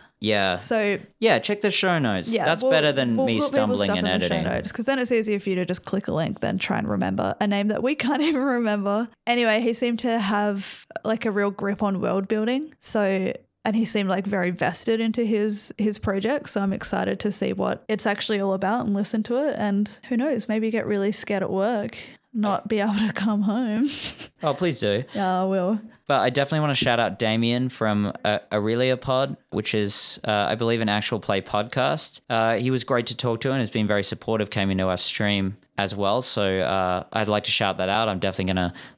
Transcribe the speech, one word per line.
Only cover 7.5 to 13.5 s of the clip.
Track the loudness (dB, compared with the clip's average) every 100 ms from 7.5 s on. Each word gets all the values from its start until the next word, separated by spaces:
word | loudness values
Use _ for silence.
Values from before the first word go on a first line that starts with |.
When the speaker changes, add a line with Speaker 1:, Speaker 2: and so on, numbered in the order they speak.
| 0 0
Speaker 2:
that | 0
we | 0
<laughs> | 0
can't | 0 0
even | 2 2
remember. | 0 0 0 0 0 0 -2 -6 -2
Anyway, | 2 2 2
he | 2
seemed | 0 0 0
to | 0 0
have, | 0 0 0 -2 -6 -12 -14 -8
like, | -2 -2
a | 0
real | 0 0
grip | 0 -4 -2
on | 0 0
world | 0 0 0
building. | 0 0 -2 -4 -6
So, | -4 0 2 0 -2 -4 -12